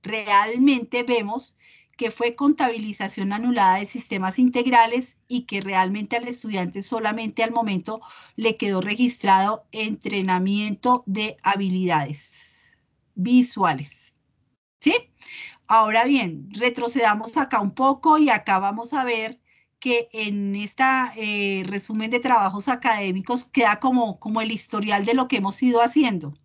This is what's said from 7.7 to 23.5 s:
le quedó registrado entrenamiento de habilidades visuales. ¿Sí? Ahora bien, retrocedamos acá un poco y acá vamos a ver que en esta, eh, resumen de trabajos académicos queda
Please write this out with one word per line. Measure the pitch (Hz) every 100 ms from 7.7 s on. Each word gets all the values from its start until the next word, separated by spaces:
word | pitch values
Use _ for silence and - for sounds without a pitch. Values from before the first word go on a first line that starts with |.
| 190 180 220 - - - -
le | 220 220
quedó | 202 190
registrado | 190 208 247 - 208 190 196 220 _
entrenamiento | 220 214 208 - 202 190 185 190 202 208 202 247 247 220
de | 196 214 220
habilidades | - 196 196 180 185 160 135 147 - - - - _ _ _ _ _
visuales. | - 190 247 247 - 185 135 147 _ - _ _ _ _ _ _ _
¿Sí? | 285 453 - _ - - - - _
Ahora | 226 214 220
bien, | 247 277 190 156 143
retrocedamos | 202 240 240 240 247 226 208 214 -
acá | 285 233
un | 202
poco | - 262 269 320 311
y | 302
acá | 262 233 190
vamos | 196 214 233
a | 277
ver | 254 226 220 247 _ _ _ _
que | 262 240 233
en | 220 214 202 202 196
esta, | 208 - 262 262 247 220
eh, | 214 208 202 196 185
resumen | 196 - 214 220
de | 240
trabajos | 247 240 196 196 233
académicos | 247 254 220 196 185 185 247
queda | -